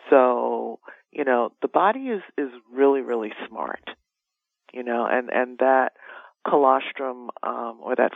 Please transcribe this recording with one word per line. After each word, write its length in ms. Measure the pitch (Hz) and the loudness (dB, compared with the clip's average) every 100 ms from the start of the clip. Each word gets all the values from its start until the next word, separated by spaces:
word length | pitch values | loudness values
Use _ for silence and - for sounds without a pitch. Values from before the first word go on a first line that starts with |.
| - | 4
So, 720 | 139 127 120 120 117 117 110 - - _ | 6 6 2 -2 -4 -6 -10 -18 -20 _
you 100 | - | -4
know, 300 | 135 120 117 - | 0 2 0 -4
the 80 | 139 | 0
body 400 | 151 190 262 262 | 2 2 0 -4
is, 120 | 202 - - | -8 -6 -6
is 140 | 135 120 _ | -6 -8 _
really, 300 | 127 139 139 | 2 4 4
really 320 | 120 117 107 - - | 0 -4 -6 -10 -12
smart, 420 | 110 69 - - - _ _ _ _ _ _ _ | -10 -8 -10 -12 -18 _ _ _ _ _ _ _
you 100 | 127 | -10
know, 220 | 120 120 113 | -4 -2 0
and, 240 | 127 123 | -2 -2
and 260 | 123 123 123 | -2 -2 0
that 340 | 131 131 127 - - - - _ - | 2 4 2 -6 -20 -20 -20 _ -2
colostrum, 840 | 151 135 135 - - 131 123 120 - | 2 4 2 0 -8 -8 -10 -14 -10
um, 380 | - 120 117 117 | -8 -6 -8 -10
or 140 | - 123 | -4 0
that 160 | 123 | 0